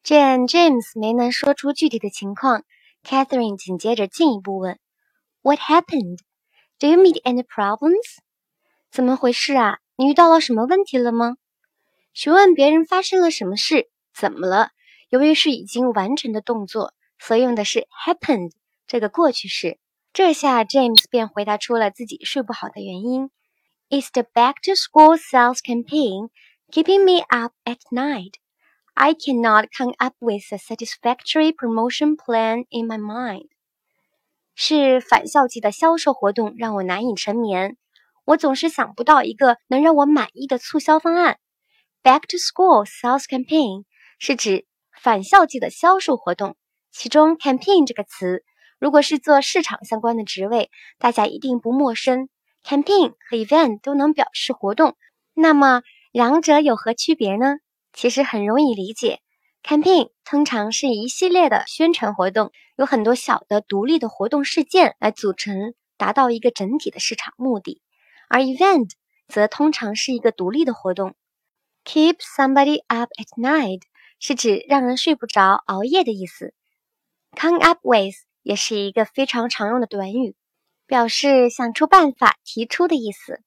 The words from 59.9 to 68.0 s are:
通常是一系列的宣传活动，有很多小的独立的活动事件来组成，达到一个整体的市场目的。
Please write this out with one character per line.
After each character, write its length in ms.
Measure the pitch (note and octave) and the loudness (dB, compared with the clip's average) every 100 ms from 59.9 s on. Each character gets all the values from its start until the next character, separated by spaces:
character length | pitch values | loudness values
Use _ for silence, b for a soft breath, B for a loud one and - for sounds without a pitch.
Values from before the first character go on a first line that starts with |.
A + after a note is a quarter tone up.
| F4+ A#3 _ | 4 2 _
通 220 | - C#4+ | -4 -2
常 260 | D4 - G#3 | 0 -2 -4
是 160 | A3+ C#4 | -4 -4
一 220 | G#3+ A#3+ | -4 -6
系 180 | - F#4 | -4 0
列 220 | F4+ D#4 | 2 2
的 160 | G#3 - | 0 -6
宣 240 | - E4 | -2 0
传 220 | E4+ G#3 | 0 -4
活 180 | G3+ F#3 | -4 -2
动， 220 | G3+ G#3 b b - | -2 -4 b b -6
有 80 | |
很 180 | C4 B3+ | -2 0
多 120 | G#3+ | 0
小 280 | B3 - - _ | 0 -2 -4 _
的 100 | G#3 | -4
独 260 | - G3 | -2 -4
立 140 | A#3+ E4 | 0 -2
的 80 | A3+ | -2
活 220 | - G3 | -6 -2
动 160 | D4 | -2
事 180 | C#4 - | -2 -4
件 320 | C#4 F#4+ C#4+ - | 0 2 2 2
来 120 | G#3+ | -6
组 220 | - G#3 | -4 -6
成， 400 | F#3 G#3 G3 G#3+ - _ _ | -6 -8 -8 -8 -12 _ _
达 160 | G3 | -2
到 160 | A3 B3+ | 0 0
一 80 | A#3 | 0
个 120 | A#3+ | -2
整 260 | - G3 D4 | -2 -6 -4
体 120 | - | -6
的 120 | - | -6
市 160 | - A3 | -8 -6
场 160 | - | -14
目 240 | _ C4 G#3+ | _ -4 -4
的。 220 | - - _ b | -6 -16 _ b